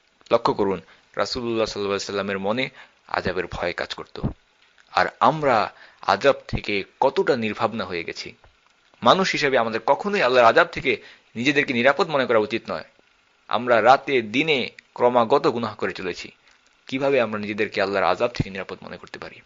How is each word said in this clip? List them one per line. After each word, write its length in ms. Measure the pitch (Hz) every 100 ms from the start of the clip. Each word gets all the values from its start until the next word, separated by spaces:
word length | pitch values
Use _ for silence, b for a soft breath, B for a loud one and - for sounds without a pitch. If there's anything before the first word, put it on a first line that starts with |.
| _ _ -
লক্ষ্য 220 | 117 -
করুন, 280 | 113 101 92 - b b -
রাসূলুল্লাহ 500 | 101 131 117 113 107
সাল্লাল্লাহু 280 | 101 101
আলাইহি 120 | 98 -
সাল্লামের 340 | 101 98 98
মনে 300 | 98 117 131 B B B -
আযাবের 360 | - 95 90 85
ভয় 220 | - 87
কাজ 200 | - -
করত। 280 | - - - - - _ _ _ _ _
আর 140 | - 90 -
আমরা 540 | 120 156 143 113 92 B B B
আযাব 340 | - 98 135 127 -
থেকে 360 | 95 92 101 92 _
কতটা 380 | 135 165 165 131
নির্ভাবনা 480 | 110 101 113 110 92
হয়ে 180 | 87
গেছি। 300 | 78 - - - - _ _ _ _ _
মানুষ 280 | 113 170 -
হিসেবে 260 | 147 143 131
আমাদের 220 | 113 110 -
কখনোই 360 | 139 208 202
আল্লাহর 260 | 127 127 117
আযাব 200 | 151 -
থেকে 340 | - 135 107 B B _ 110
নিজেদেরকে 380 | 127 143 135
নিরাপদ 360 | 120 123 143 175
মনে 160 | 143 120
করা 120 | 113
উচিত 340 | 104 110 -
নয়। 120 | 82 - _ _ _ _ _ -
আমরা 360 | 104 123 117
রাতে 380 | 110 135 - 131
দিনে 480 | 110 123 160 139 92 - _
ক্রমাগত 540 | - 123 123 110 139 147
গুনাহ 280 | 120 110 107
করে 160 | 101
চলেছি, 400 | 90 92 87 - - b b _ _ -
কিভাবে 340 | 131 139 139
আমরা 180 | 110 107
নিজেদেরকে 420 | 104 107 101 104
আল্লাহর 240 | 98 98 90
আযাব 260 | 90 120
থেকে 180 | - 98
নিরাপদ 280 | 95 92 90
মনে 160 | 87 87
করতে 220 | - -
পারি? 220 | 80 85